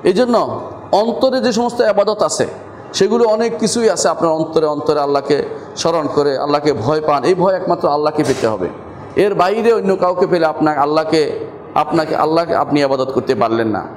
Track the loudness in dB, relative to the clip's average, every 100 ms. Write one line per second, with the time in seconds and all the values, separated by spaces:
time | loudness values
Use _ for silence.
0 | 2 2 2 2 0 -4 -10 -14 0 0
1 | 2 2 0 2 0 0 -2 0 2 2
2 | 2 2 0 0 -4 -4 -16 -18 -10 -2
3 | 2 4 2 2 0 -2 -2 0 0 2
4 | 0 0 0 0 0 0 0 0 0 0
5 | 2 0 2 0 0 -8 -12 -4 -2 0
6 | 0 0 2 0 0 0 2 0 0 0
7 | 2 0 2 2 2 0 0 0 0 0
8 | 0 0 0 0 0 -2 -6 -8 -16 -16
9 | -6 0 0 2 0 2 2 2 2 0
10 | 0 0 0 2 0 2 0 2 2 0
11 | 2 0 0 -2 -10 -14 -6 -2 0 0
12 | 0 0 2 2 0 -2 0 2 2 0
13 | 0 -2 0 0 2 0 0 -2 -6